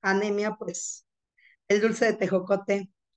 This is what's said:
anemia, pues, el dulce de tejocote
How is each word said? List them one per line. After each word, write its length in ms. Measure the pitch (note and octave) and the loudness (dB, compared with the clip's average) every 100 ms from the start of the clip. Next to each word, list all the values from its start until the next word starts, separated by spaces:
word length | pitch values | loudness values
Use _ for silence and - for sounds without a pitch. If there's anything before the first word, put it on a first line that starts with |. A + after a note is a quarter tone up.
anemia, 540 | G3 G3 G#3 G3+ G#3+ G#3 | 0 2 2 0 -2 -4
pues, 480 | F3 - - - _ _ _ _ _ _ - | -10 -8 -10 -14 _ _ _ _ _ _ 0
el 120 | G#3 | 2
dulce 240 | A3 - A3+ | 2 2 0
de 80 | |
tejocote 760 | G#3+ F#3 F#3 F#3 G3 G3 G3+ F#3+ _ _ | 2 0 0 0 -2 0 -4 -4 _ _